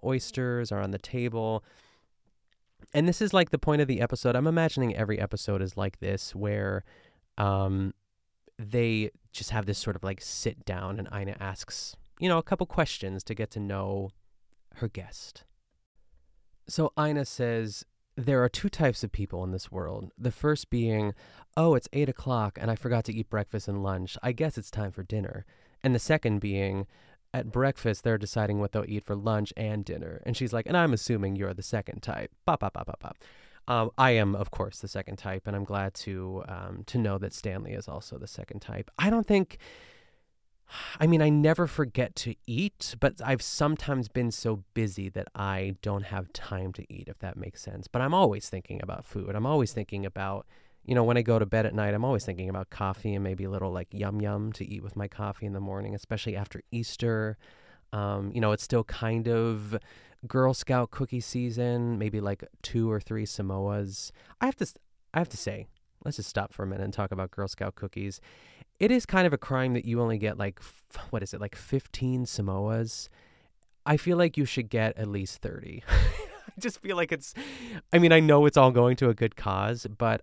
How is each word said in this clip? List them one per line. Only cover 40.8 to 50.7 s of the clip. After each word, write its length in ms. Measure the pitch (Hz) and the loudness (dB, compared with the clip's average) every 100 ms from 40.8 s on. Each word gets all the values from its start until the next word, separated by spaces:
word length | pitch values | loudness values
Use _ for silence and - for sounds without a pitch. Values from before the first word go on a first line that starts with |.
| - - | -10 2
I 60 | 160 | 6
mean, 160 | 165 | 6
I 80 | 151 | 6
never 360 | 151 156 165 165 | 6 6 4 0
forget 480 | - 135 - 120 - | 0 -2 0 -2 -4
to 180 | 120 - - | -8 -8 -6
eat, 500 | 117 202 - - 117 | -2 -2 -4 -10 0
but 140 | 139 - | 0 2
I've 180 | 117 131 | -2 -2
sometimes 640 | - - 147 156 147 131 107 | -2 0 0 0 -2 -2 -2
been 220 | 127 120 | -2 -2
so 340 | - 117 104 - | -2 -2 -4 -4
busy 340 | 117 107 92 95 | -2 -2 -2 -6
that 180 | 101 - | -6 -8
I 420 | 104 98 95 98 95 | -4 -2 -2 -4 -4
don't 240 | 104 101 | -4 -4
have 280 | 98 98 90 | -4 -8 -8
time 400 | - - 95 92 | -10 -8 -6 -6
to 180 | - - | -8 -14
eat, 160 | 90 - | -14 -14
if 100 | - | -12
that 160 | 92 - | -10 -10
makes 260 | 92 - | -12 -12
sense. 260 | - 98 - | -14 -12 -6
But 140 | 123 | -2
I'm 120 | 135 | 2
always 360 | 190 139 101 - | 4 4 2 -6
thinking 320 | 95 - 95 | -10 -10 -10
about 220 | 92 90 | -8 -10
food. 300 | - 101 95 | -10 -8 -6
I'm 120 | 104 127 | -2 0
always 260 | 151 110 | 2 2
thinking 320 | 110 98 98 | -2 -6 -6
about, 420 | 98 98 95 98 - - _ | -6 -6 -6 -8 -10 -20 _